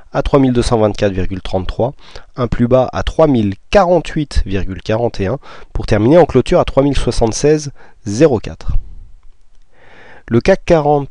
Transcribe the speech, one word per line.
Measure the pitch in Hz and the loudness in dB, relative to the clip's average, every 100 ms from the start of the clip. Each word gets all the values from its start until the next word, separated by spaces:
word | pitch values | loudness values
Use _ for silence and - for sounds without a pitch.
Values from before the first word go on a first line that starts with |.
| - | -8
à | 143 | -4
trois | - 143 | 0 2
mille | 135 | 2
deux | 120 | 2
cent | 113 117 | 0 2
vingt-quatre | 107 101 104 | 0 0 -2
virgule | 95 92 92 | 0 -4 -4
trente-trois, | - 95 90 - 113 - - - - - | -6 -6 -4 -4 -4 -6 -20 -20 -16 -6
un | 120 | -4
plus | - 120 | 0 2
bas | 127 127 | 2 0
à | - | -4
trois | - - 160 | -4 0 2
mille | 127 104 - - | 2 -2 -4 0
quarante-huit | 202 175 180 - 165 147 - - | 2 2 0 -2 -6 -2 -2 0
virgule | 95 90 92 | -2 -4 -6
quarante | - 110 120 - | -4 -2 -2 -2
et | 95 | -4
un, | 135 - - - | -4 -10 -20 -10
pour | - - | -6 -2
terminer | 107 110 175 | 2 4 4
en | 156 | 4
clôture | 127 - - | 2 2 0
à | |
trois | 131 - | 0 0
mille | 143 135 | 0 0
soixante-seize | - - 113 - 147 156 143 - - - - | 0 0 0 0 0 0 -2 -14 -20 -14 -6
zéro | 104 156 113 | 2 2 2
quatre. | - - - - - - - - - - - - - - - - - - - | -4 -8 0 0 -2 -14 -20 -20 -20 -20 -20 -20 -20 -20 -20 -20 -20 -20 -4
Le | 113 | -2
cac | - 190 | 2 0
quarante | - 165 147 147 135 | 2 2 2 0 -2